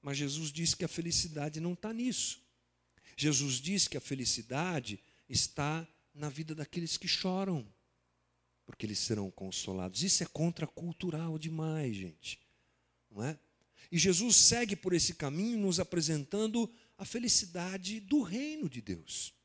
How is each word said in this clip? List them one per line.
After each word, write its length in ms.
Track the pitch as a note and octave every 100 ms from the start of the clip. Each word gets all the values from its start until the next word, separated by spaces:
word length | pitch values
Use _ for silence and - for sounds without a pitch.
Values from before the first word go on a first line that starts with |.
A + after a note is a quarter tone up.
Mas 160 | D3 C#3
Jesus 320 | C#3+ D3 D#3+
diz 240 | C#3+ E3+ -
que 100 | E3
a 20 |
felicidade 720 | - E3+ E3 F3+ D3+ D3 D#3
não 160 | E3+ F3
tá 160 | G#3+
nisso. 480 | A3+ B3 G3 - - _ _ _ _ _ _ - -
Jesus 380 | D3 C3+ C#3+ B2
diz 320 | C#3+ G3 -
que 100 | C#3
a 40 |
felicidade 1000 | - C3+ A#2 - A2 C3 F3 E3 A#2 G2+ _ _ _
está 600 | - - - D3 D#3+ E3 _ _
na 160 | D3 D3
vida 240 | C#3 D#3+
daqueles 420 | D#3 D3 - E3 -
que 120 | F3
choram, 600 | - F#3+ F#3 G3 E3+ G#2+ _ _ _ _ _ _ _ _ _
porque 220 | - - G#2+
eles 140 | G#2
serão 320 | - G#2+ G2
consolados. 720 | - F#2+ - - F#2+ F#2 F#2
Isso 180 | F3+ -
é 60 | E3
contracultural 1120 | - E3 E3+ E3 - E3+ E3 F#3 D#3 E3 D#3
demais, 560 | D#3 D#3+ D#3+ D#3 C#3 G#2
gente, 440 | F#2 D#2+ - - _ _ _ _ _ _ _
não 140 | G#2
é? 160 | B2 D3+ _ _ _ _ -
E 60 | F3
Jesus 380 | E3+ F3 A#3+ G#3
segue 400 | - A#3 A#3+ G3+
por 180 | F#3
esse 220 | F3 - F3
caminho 420 | C#3+ D3 G#3+ A#3
nos 220 | G3 E3+
apresentando 920 | - F3 D3+ D#3 C#3 G3+ A3 A3+ A#3 - _ _
a 80 | G3
felicidade 960 | A#3+ A#3+ - F#3+ F3 F3+ F#3+ F#3 A3
do 220 | G3 D4
reino 480 | G3 G3+ D4 D#4 F#3+
de 120 | B2
Deus. 520 | A2 F2 D#2 - - _